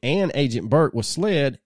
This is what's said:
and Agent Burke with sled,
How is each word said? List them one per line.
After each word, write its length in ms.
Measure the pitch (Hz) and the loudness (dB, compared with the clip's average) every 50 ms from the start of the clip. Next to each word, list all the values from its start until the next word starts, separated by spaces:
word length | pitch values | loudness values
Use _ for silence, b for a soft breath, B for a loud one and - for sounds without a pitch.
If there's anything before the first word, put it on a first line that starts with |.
| - | -2
and 280 | 123 151 196 196 175 - | -2 0 0 0 0 0
Agent 340 | 143 143 127 113 120 82 110 | 0 0 0 -2 -4 -2 2
Burke 260 | 117 156 160 - - | 2 4 4 2 0
with 120 | 117 107 | -2 -4
sled, 520 | - - 160 185 214 196 156 139 135 123 - _ | -4 -4 -2 -2 0 2 2 0 0 -2 -6 _